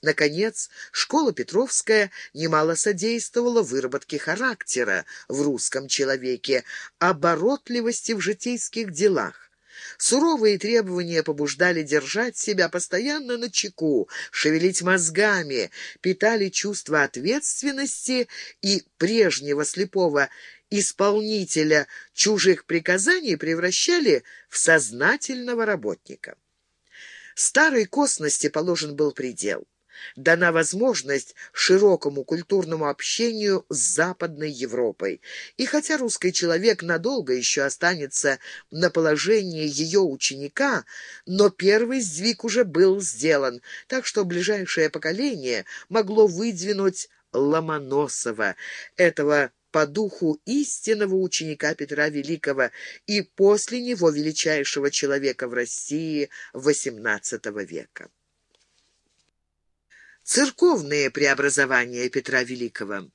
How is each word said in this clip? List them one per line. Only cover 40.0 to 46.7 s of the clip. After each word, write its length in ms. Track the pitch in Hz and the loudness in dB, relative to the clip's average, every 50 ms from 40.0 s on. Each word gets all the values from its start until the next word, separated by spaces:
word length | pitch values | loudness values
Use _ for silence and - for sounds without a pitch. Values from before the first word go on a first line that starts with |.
ученика, 840 | 190 165 135 - - - 135 135 143 143 _ - 269 277 247 165 - - - - - - - - _ | 2 2 0 -2 -4 -4 -4 -4 -10 -10 _ -2 0 0 0 -2 -4 -8 -18 -18 -18 -18 -20 -18 _
но 240 | - 180 190 208 202 | -6 2 4 4 4
первый 500 | 190 - 180 196 208 220 240 233 262 269 | 4 4 2 4 4 4 4 2 0 -2
сдвиг 440 | 233 185 151 156 185 233 226 - - | -2 -4 -6 -2 -2 -2 -2 -2 -4
уже 200 | 233 196 240 240 | -2 2 2 0
был 380 | 185 143 165 190 190 190 202 | 2 4 4 6 6 6 2
сделан, 580 | 190 - - 110 135 160 156 143 139 127 120 123 _ - - - - _ | 0 -6 -6 -2 2 2 2 4 2 0 -4 -6 _ -18 -18 -18 -10 _
так 180 | 262 262 240 | -6 -4 -4
что 180 | - - 214 202 | -2 -2 -2 -2
ближайшее 640 | 175 170 175 180 196 214 202 185 - - 165 156 151 | 0 -2 -2 0 -2 -2 -2 -2 -4 0 2 2 0
поколение 800 | - 160 - 160 170 202 269 294 247 165 131 127 120 104 95 - - - - _ | 0 -4 -4 -4 -2 -2 -2 -2 -2 -4 -4 -4 -4 -4 -4 -8 -16 -18 -14 _
могло 360 | 175 226 214 190 214 220 214 | 0 0 0 2 6 6 6
выдвинуть 840 | 202 170 170 220 233 202 170 175 202 | 6 6 0 -2 -2 -2 -4 -4 -4